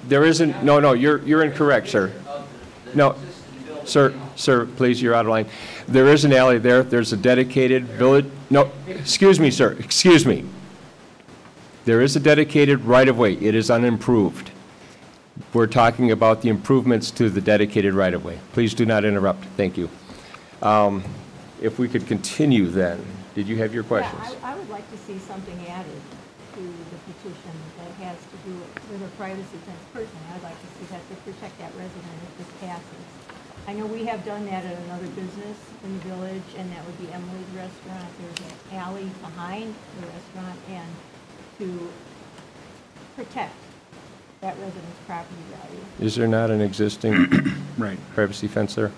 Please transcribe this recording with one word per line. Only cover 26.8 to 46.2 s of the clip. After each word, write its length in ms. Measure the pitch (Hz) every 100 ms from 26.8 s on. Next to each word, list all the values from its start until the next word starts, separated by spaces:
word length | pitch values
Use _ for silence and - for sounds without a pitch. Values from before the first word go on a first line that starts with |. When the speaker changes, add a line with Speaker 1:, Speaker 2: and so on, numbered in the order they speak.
| 165 165 -
Speaker 2:
petition 400 | 170 202 156 - 160 156 185
that 120 | 175 185 185
has 100 | 170
to 200 | - 185 190
do 80 | 180 175 - -
with 120 | 202
a 60 | 190 -
privacy 420 | 196 190 190 170 160
fence. 120 | 170 175
Personally, 320 | 247 220 165 160
I'd 100 | 175
like 140 | 175 165
to 80 | 180 -
see 80 | 175
that 100 | 180 156
to 40 | 185 -
protect 280 | 185 202 -
that 140 | 165
resident 400 | 175 185 185 175 160
if 160 | 175 -
this 80 | 175 -
passes. 440 | 185 175 - - - - - - - - -
I 60 |
know 120 | 208 214
we 180 | 226 226
have 180 | 220
done 220 | 196 208 208
that 180 | 185
at 140 | 180 175
another 240 | 175 180 180
business 500 | - 185 202 202 214 - -
in 160 | 190 190
the 60 |
village, 380 | 175 185 185 190 185 -
and 140 | 185
that 140 | 170 165
would 120 | 170
be 140 | 175
Emily's 380 | 180 180 185 185 185
Restaurant. 500 | 185 - 190 185 175 -
There's 280 | 175 170 175 - -
an 80 | 190
alley 320 | 180 196 190 190
behind 540 | 160 165 175 196 226 214 - 196
the 60 | 175
restaurant, 520 | 170 - 190 185 180 -
and 180 | 185 170 165 - - - - - -
to 300 | 196 175 170 - - - - - - - - - - - - -
protect 380 | 240 254 175 - - - _ - - - - -
that 140 | 190 180
resident's 400 | 190 190 170 170 -
property 280 | 170 170 175 160
value. 300 | - - - - -
Speaker 1:
Is 140 | 110
there 120 | 107